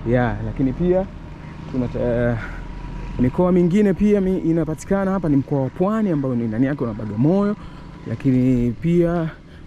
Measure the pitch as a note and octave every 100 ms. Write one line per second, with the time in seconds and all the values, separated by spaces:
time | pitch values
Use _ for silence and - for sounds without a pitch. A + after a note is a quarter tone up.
0 | A2+ B2 A#2+ G#2+ A2 A2 C3 B2 F3 F#3
1 | F#3+ - - - - - - B2+ A#2+ A#2+
2 | A#2+ A#2 A#2+ A2+ - - - - - -
3 | - - B2 D3+ F3+ F3+ F3 G3+ G3+ E3+
4 | G#3 G#3 F#3 F#3 E3 E3 D#3 D#3 - G3
5 | F#3+ F#3+ E3 C#3 C3 C#3+ C3 - F#3 A3
6 | G#3 D3+ C3 A#2+ A#2 A2 C3+ C#3+ A#2+ G#2+
7 | A2 G#2 C#3+ G3 G3+ G#3 - - - -
8 | - A2+ C3+ B2+ B2+ B2+ A#2+ A2 E3+ F3
9 | E3+ F3 D#3+ - - -